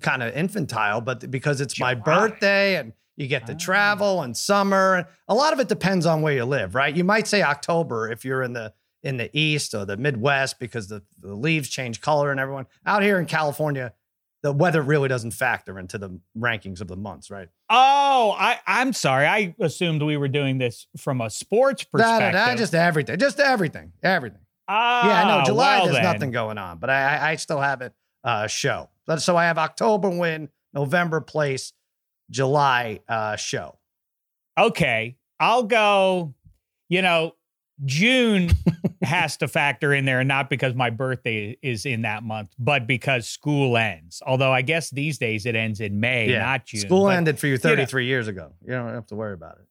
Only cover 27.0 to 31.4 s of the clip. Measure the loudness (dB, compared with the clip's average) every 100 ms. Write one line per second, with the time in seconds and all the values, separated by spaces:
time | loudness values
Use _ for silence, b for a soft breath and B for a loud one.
27 | 0 0 -2 -2 -4 -2 -2 -2 -8 -16
28 | _ _ -4 -2 -2 -2 -2 -4 -8 _
29 | -6 -2 2 2 2 2 -2 0 0 2
30 | 0 -2 -2 -4 -10 _ _ -4 0 0
31 | 0 -2 -2 -2